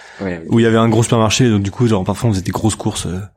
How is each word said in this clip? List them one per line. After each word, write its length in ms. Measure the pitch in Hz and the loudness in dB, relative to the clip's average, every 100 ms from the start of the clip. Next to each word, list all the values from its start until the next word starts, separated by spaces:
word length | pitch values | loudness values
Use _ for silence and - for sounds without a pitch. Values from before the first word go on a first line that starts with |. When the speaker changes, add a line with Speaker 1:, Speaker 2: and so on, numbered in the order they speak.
| - - 95 | -20 -10 -8
Speaker 1:
Ouais, 160 | 87 82 | -8 0
ok. 80 | |
Speaker 2:
Où 60 | 117 | 2
il 20 | |
y 40 | 113 | 4
avait 120 | 113 | 4
un 100 | 113 | 4
gros 140 | 113 | 2
supermarché, 460 | 113 117 110 - 123 | 2 2 2 2 2
donc 120 | 104 | 2
du 80 | 101 | 0
coup, 160 | - 120 | -2 0
genre, 160 | 101 | 0
parfois, 260 | 95 95 117 | -2 -2 0
on 20 | |
faisait 100 | 95 | 0
des 100 | 90 | -2
grosses 220 | 90 - | -2 -2
courses, 300 | - 110 - | -2 -6 -6
euh. 160 | 87 92 101 | -8 -8 -12